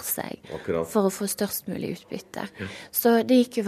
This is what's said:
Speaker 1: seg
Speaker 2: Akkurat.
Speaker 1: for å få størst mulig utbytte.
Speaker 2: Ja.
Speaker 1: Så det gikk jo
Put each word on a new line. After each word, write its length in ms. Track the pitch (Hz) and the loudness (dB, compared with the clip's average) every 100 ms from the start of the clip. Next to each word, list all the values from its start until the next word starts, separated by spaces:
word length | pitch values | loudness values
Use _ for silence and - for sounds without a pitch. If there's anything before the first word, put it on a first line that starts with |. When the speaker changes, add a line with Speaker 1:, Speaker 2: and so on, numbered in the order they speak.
Speaker 1:
seg 360 | - - - - - | -6 -6 -6 -10 -10
Speaker 2:
Akkurat. 340 | 80 - 82 82 | -8 -2 -2 2
Speaker 1:
for 160 | 214 | 2
å 80 | 196 | 2
få 160 | - 202 | 0 -6
størst 380 | - 202 - - | -4 -4 -4 -8
mulig 260 | - - 175 | -6 -6 -8
utbytte. 480 | - - - - - - | -10 -12 -10 -10 -10 -10
Speaker 2:
Ja. 60 | 95 - - | -10 -10 -8
Speaker 1:
Så 340 | - 233 233 226 | 2 4 4 6
det 120 | 254 247 | 6 6
gikk 120 | |
jo 60 | 233 | 0